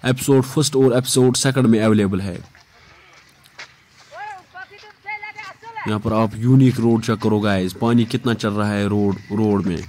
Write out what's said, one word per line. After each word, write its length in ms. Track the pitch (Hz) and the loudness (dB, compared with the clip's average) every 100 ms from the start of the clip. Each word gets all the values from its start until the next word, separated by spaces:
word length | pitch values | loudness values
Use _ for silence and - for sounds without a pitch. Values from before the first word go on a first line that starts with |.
episode 380 | 123 131 - 135 | -2 -2 4 2
first 320 | 131 - 143 139 | 4 -2 0 4
और 200 | 131 123 | 4 2
episode 400 | 131 135 127 127 | 0 2 2 2
second 300 | 139 131 123 | 0 2 4
में 140 | 113 | 4
available 400 | 110 107 98 98 | 4 2 2 -2
है। 140 | 98 87 - _ _ _ _ _ _ - _ _ _ - - _ _ _ - 622 415 381 339 359 370 403 427 _ 392 415 427 415 392 - 453 453 - | -6 -10 -14 _ _ _ _ _ _ -20 _ _ _ -20 -20 _ _ _ -20 -16 -16 -16 _ -20 -20 -20 -20 _ -16 -14 -14 -16 -18 -18 -16 -12 -6
यहाँ 120 | 104 | -6
पर 120 | - | -4
आप 220 | 107 110 107 | -2 -2 -2
unique 440 | 120 135 131 120 | 2 4 4 2
road 220 | 117 113 | 0 0
check 140 | 110 107 | -2 -2
करो 160 | 107 107 | 0 0
guys, 320 | 104 98 92 | 0 0 -2
पानी 320 | 90 117 120 113 | -4 0 2 2
कितना 280 | 123 123 | -2 -2
चल 180 | 110 110 | -2 -2
रहा 160 | 104 104 | -2 -2
है 160 | 101 101 | -2 -2
road, 300 | 104 101 95 - | 0 0 -2 -6
road 340 | 104 107 101 92 | -2 0 0 -2
में। 180 | 80 | -6